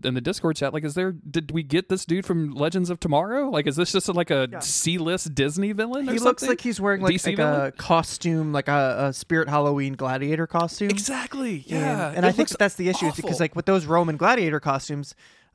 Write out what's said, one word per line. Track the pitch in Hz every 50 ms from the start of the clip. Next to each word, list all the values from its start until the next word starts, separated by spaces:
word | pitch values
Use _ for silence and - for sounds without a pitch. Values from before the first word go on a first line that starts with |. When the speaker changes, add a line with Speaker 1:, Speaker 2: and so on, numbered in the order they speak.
| -
Speaker 1:
in | 131 127
the | 127 120
Discord | 151 190 - - 160 156
chat. | - 143 135 -
Like, | 156 151
is | 151 143
there, | 180 185 190 180
did | - - 151 143 170 156 143
we | 147 165 156
get | 135 147 180 185 -
this | 190 185 -
dude | - 165 190 196
from | - 180 165 156 147 131
Legends | 135 147 170 170 190 180 175
of | 180 -
Tomorrow? | - 170 143 147 175 202 240 277 285 269
Like, | 247 151 143
is | 151 135
this | 151 180 - -
just, | 190 - -
like, | 175 175 175 -
a | 160 139 131 123
Speaker 2:
Yeah. | 151 170
Speaker 1:
C-list | 147 - - - - 165 170 180 160 165 180 180 - 165 143
Disney | 135 135 143 147 180 196 208 214
villain | 196 220 233 254 277 277 262
or | 226
Speaker 2:
He | 226
looks | 240 254 247 -
Speaker 1:
something? | 262 254
Speaker 2:
like | 247 - -
he's | 240 220 190
wearing, | 190 202 196 190 190
like, | 185
Speaker 1:
D | 180 185
C | - - 156
Speaker 2:
like, |
Speaker 1:
villain? | - 156 151 147 143 139
Speaker 2:
a | 135 -
costume, | - - - 170 165 - - - - - 170 165 160 156 156 147
like | 143 135 -
a, | 143 143 139 131 120 110 139 139
a | 131
Spirit | - - - 170 160 160 143
Halloween | 147 147 147 143 143 143 139 135 135
gladiator | - 135 127 131 135 135 143 160 156 165
costume. | 160 - 170 170 165 - - 208 202
Speaker 1:
Exactly. | 208 202 202 269 269 254 247 - - 277 262 233 196
Speaker 2:
And, | 143 131 - 160 156
Speaker 1:
Yeah. | 151 - - - 170 147 151
Speaker 2:
and | 175 175
I | 185
Speaker 1:
It | 185
Speaker 2:
think | 226
Speaker 1:
looks | 311 - -
Speaker 2:
that | -
that's | 202 196 -
the | - 180 180
issue, | 185 - 180
is | 156 143
because, | - 160 180 160
Speaker 1:
awful. | - 170
Speaker 2:
like, | 156 -
with | 160 -
those | - 196 190 156
Roman | 147 165 170 175 165 151
gladiator | 143 165 202 254 247 185 160 147 147
costumes, | - 151 135 135 - - 147 143 143 - - _ - - _ _ _ _ -